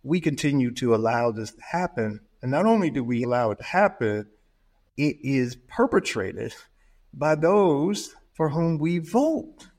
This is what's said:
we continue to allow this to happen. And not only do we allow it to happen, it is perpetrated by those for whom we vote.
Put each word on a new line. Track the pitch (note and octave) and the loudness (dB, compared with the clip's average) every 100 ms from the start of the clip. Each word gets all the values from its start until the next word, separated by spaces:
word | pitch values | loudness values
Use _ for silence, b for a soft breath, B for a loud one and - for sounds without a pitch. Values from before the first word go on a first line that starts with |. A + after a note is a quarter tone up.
we | - F3 | -4 -2
continue | D#3 - D3 C#3 B2 | 0 0 0 2 0
to | B2 B2 | 0 2
allow | A2 A2+ A#2+ A#2+ | 2 2 0 0
this | A2 A2 | -2 -8
to | - | -14
happen. | - F3 F3+ - G#2+ G#2+ _ _ | -8 -4 -4 -4 -6 -6 _ _
And | B2+ | -2
not | D3 G#3+ | 2 2
only | A3+ E3 | 2 2
do | C#3 | -2
we | A#2+ A#2+ | -2 -2
allow | B2 B2 A2+ | 0 0 0
it | G2+ | -2
to | |
happen, | - F3+ G3+ - A2 G#2 G#2 _ _ _ _ _ _ - | -2 2 2 2 -2 -2 -6 _ _ _ _ _ _ -2
it | D3 - | -2 -2
is | C3+ C3+ B2 B2+ | -2 0 -2 -6
perpetrated | - - C4 A#3+ - G#2+ F#2+ F#2+ A2+ - - _ _ _ _ | -6 -2 2 2 0 -4 -6 -6 -10 -12 -20 _ _ _ _
by | C3 D3+ | -4 0
those | D#3 E3 G#3 F#3 C#3+ F3+ G#3 - - _ | 2 4 4 4 2 0 -2 -8 -16 _
for | - D#3 | -4 -2
whom | D#3 E3 D#3 | 0 0 0
we | D#3+ F3 | 0 -2
vote. | D#3+ A#3+ D#4 D#4 - - - | 0 2 2 0 -6 -18 -20